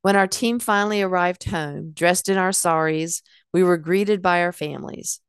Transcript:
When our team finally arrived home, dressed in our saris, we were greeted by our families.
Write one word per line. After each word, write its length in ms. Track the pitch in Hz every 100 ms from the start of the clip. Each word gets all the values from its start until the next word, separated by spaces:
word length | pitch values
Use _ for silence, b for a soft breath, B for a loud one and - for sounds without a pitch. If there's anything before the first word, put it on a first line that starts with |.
When 140 | 190 202
our 120 | 190
team 320 | - 233 240
finally 420 | - 202 208 208
arrived 440 | 190 185 175 180 -
home, 460 | 175 151 147 160
dressed 340 | 151 170 180 -
in 100 | 190
our 140 | 185
saris, 680 | 190 175 160 156 156 165 - b b b
we 100 | 180
were 140 | 180 170
greeted 440 | 156 190 208 208
by 200 | 180 175
our 100 | 175
families. 680 | - 151 143 - - - -